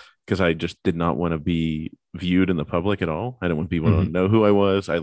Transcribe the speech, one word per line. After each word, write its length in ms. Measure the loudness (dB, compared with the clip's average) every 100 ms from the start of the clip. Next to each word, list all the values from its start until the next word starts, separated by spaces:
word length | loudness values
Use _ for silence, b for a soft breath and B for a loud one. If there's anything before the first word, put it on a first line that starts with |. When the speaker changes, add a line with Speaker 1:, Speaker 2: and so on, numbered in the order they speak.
| B B -6
Speaker 1:
'cause 120 | 0
I 120 | 2
just 240 | 0 -4 -4
did 120 | -4 -2
not 220 | -2 0
wanna 220 | -2 -2
be 520 | -2 0 0 -4 -8 -14 _
viewed 380 | -8 0 2 2
in 40 | 0
the 60 | -2
public 360 | -2 -2 -2
at 80 | -2
all. 300 | -4 -6 -6
I 40 | -4
didn't 100 | -2
want 140 | -2
people 180 | 0 2
Speaker 2:
Mm-hmm. 160 | 2 2
Speaker 1:
to 60 |
know 160 | 0 2
who 160 | 4
I 80 | 4
was. 380 | 4 4 0 -2
I, 100 | -4